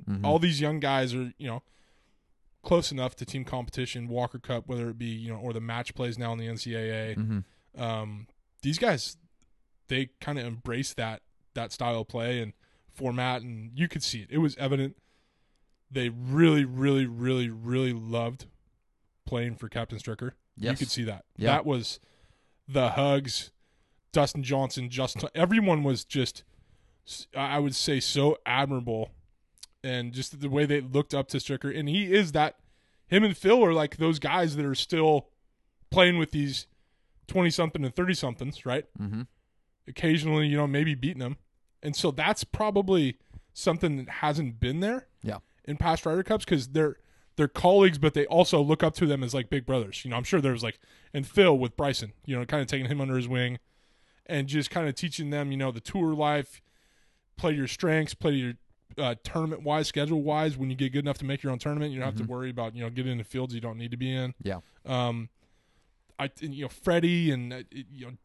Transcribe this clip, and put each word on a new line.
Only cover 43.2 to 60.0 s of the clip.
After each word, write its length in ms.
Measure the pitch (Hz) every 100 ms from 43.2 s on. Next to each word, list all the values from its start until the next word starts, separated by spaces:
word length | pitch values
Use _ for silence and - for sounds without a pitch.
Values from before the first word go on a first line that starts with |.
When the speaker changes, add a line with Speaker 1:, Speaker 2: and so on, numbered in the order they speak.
| _ - _
Speaker 2:
something 440 | - - 165 170 139
that 120 | 127
hasn't 500 | - 151 147 139 113
been 220 | 123 147
there 260 | 202 254 262 _
Speaker 1:
Yeah. 160 | - 101 - _ -
Speaker 2:
in 120 | 147
past 280 | 170 165 170
Ryder 180 | 170
Cups, 220 | 190 214 -
'cause 220 | 165 127
they're, 280 | 151 151 - _ _ _ -
they're 100 | 147
colleagues, 500 | - 180 196 190 151
but 160 | 151
they 120 | 147 143
also 340 | 165 180 165
look 220 | 143 156
up 100 | 160 -
to 100 | 160
them 160 | 139
as, 100 | 127
like, 160 | 131 117
big 160 | 139 120
brothers. 380 | 131 101 -
You 80 | 131
know, 60 | 120
I'm 60 | 120
sure 160 | 185
there 100 | 139
was, 100 | 120
like, 160 | 113 - _ - _
and 120 | 147 139
Phil 320 | - 190 143
with 180 | 123 -
Bryson, 360 | 143 131 107 - -
you 120 | 127
know, 80 | 120
kinda 200 | 151 131
taking 220 | 139 127
him 120 | 147
under 140 | 131 127
his 120 | 120
wing 320 | 127 123 123 _ _ _ _ _ _ -
and 220 | 151 139
just 220 | 151 135
kinda 220 | 175 156
teaching 360 | 131 170 - 147
them, 200 | 147 143
you 60 | 135
know, 140 | 135
the 80 | 117
tour 340 | - 196 165
life, 480 | 151 151 147 139 - _ _ _ _ _ _ _ -
play 160 | 175 147
your 120 | 135
strengths, 460 | - 175 156 151
play 200 | - 170
your, 200 | 143 123 120 _ _ _ -
uh, 180 | 135 113
tournament-wise, 640 | - 165 160 156 147 151 147
schedule-wise. 720 | 147